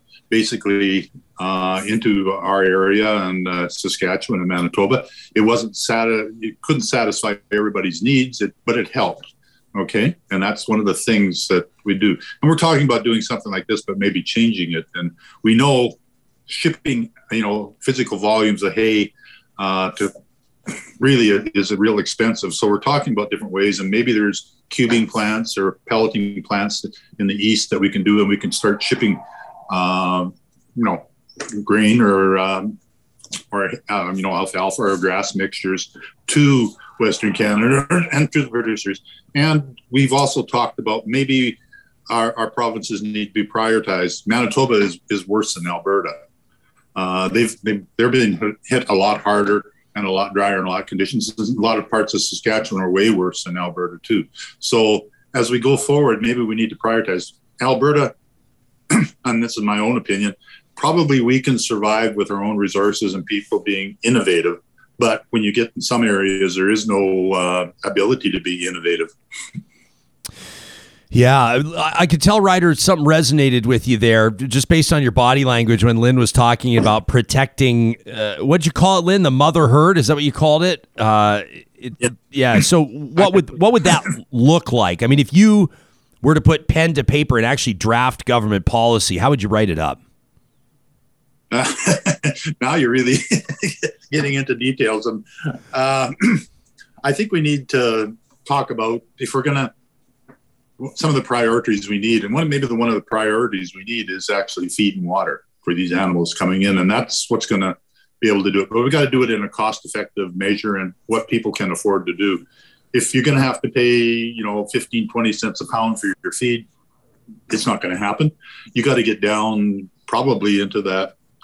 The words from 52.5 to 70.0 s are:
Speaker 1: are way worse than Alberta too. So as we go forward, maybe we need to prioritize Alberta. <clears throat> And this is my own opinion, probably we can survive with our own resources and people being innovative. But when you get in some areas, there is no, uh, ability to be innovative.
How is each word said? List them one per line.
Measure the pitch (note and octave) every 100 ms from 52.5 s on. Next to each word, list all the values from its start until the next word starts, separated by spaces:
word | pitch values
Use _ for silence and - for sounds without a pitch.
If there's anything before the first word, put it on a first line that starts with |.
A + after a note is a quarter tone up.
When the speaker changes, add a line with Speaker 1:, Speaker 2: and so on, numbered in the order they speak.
| G#2+ - F#2+
Speaker 1:
are | F#2
way | F#2+ A2+
worse | G2 F2+ -
than | F#2 F2+
Alberta | F2 F2 F2 F2
too. | - G#2 - - - -
So | - A#2 A2 G#2 - _ _ B2+
as | A#2
we | B2
go | C3 C3+
forward, | - C#3+ C#3 G#2+
maybe | A#2 B2
we | A2+ A2
need | A2
to | -
prioritize | A2+ A2+ G2 F2+ - _ _ -
Alberta. | B2 A#2+ C#3+ D3 B2 - _ _ _ _ _ _ -
<clears throat> | A3 D#3+ _
And | B2+ A#2
this | A#2 -
is |
my | G#2 G#2
own | G#2+ B2
opinion, | - G2 G2+ F#2+ - - _ -
probably | D3 E3+ D3+ C3+
we | A#2+ C3
can | C3+ A#2+
survive | - G#2+ G#2+ A2 A2+ G2+
with | G2
our | G2+
own | G#2 G#2
resources | F#2+ G2 G#2 G2+ G2+
and | F#2 F2
people | G#2 - G2+
being | G#2 G2 G2 G#2+
innovative. | - B2 F#2 F2 E2+ F2 _ _ _ -
But | A#2 - -
when | A#2
you | G#2
get | A2 A2+ -
in |
some | - A#2+
areas, | A2+ G2 G2 F#2+ F#2+ F#2
there | F#2+
is | G#2+ G#2+
no, | G2+ F#2+ F#2+ F#2
uh, | F#2 F2+ F2+ F2+ - G2+
ability | G2+ G#2 B2+ G2+
to | F#2
be | F2 F2+ F2+
innovative. | F#2 E2+ E2+ E2 _ _ - - - - _ _ _